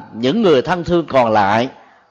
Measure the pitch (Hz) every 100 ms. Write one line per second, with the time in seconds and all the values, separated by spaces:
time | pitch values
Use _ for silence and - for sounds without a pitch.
0 | - 104 123 202 202 139 135 180 165 175
1 | 143 131 117 107 98 110 131 - - _
2 | _